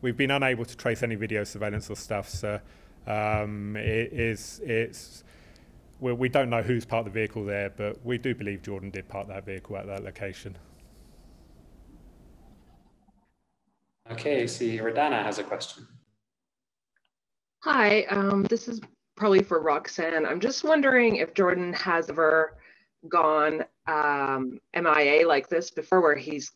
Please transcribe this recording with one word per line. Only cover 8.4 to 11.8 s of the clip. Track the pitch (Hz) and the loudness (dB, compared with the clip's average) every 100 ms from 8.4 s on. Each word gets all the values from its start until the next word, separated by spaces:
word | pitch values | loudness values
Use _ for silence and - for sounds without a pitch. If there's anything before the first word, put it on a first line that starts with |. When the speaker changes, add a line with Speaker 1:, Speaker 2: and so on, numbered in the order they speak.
| 101 98 | -4 -8
Speaker 1:
Jordan | 104 101 95 | -8 -10 -10
did | 95 92 | -12 -10
park | 98 101 | -10 -10
that | 98 95 | -12 -10
vehicle | 95 - 98 | -12 -10 -12
at | 98 | -10
that | 98 | -10
location. | 98 - 98 92 104 87 - - - - - - - - - - - - | -12 -10 -12 -12 -16 -16 -20 -20 -20 -20 -20 -20 -20 -20 -20 -20 -20 -20